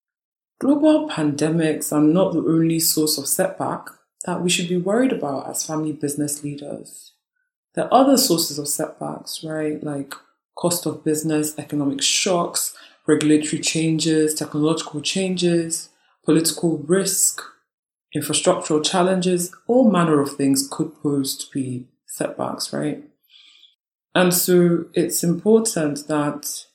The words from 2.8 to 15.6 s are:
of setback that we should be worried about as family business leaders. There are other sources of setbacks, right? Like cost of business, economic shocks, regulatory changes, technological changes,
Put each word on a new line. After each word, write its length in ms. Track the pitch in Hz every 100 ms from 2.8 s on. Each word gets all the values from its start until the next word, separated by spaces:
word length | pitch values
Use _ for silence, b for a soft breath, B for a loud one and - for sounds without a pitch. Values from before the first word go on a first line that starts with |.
| 160 - 156 147
of 100 | 135
setback 600 | - 185 - 131 - - - _ _ -
that 140 | 175
we 120 | 175
should 180 | 180 175
be 80 | 180
worried 340 | 185 220 262
about 380 | - 143 135 -
as 160 | - -
family 260 | 156 156
business 520 | 147 143 147 147 -
leaders. 720 | 147 143 147 - - - - _ _ _ _ _ _
There 120 | - -
are 160 | 247
other 160 | 277 254
sources 420 | - 165 - 147
of 80 | 143
setbacks, 760 | - 156 - 147 151 - -
right? 400 | 160 156 156 151
Like 300 | 147 143 139 - _ _ _ -
cost 300 | 175 175 156
of 180 | 151
business, 540 | 156 151 160 151 151 -
economic 460 | 147 147 139 135
shocks, 720 | - - 202 175 - - - B B B -
regulatory 540 | 151 151 151 151 156
changes, 720 | - 160 160 160 160 156 156 156
technological 640 | 147 151 151 160 - 147
changes, 880 | 143 190 190 185 175 170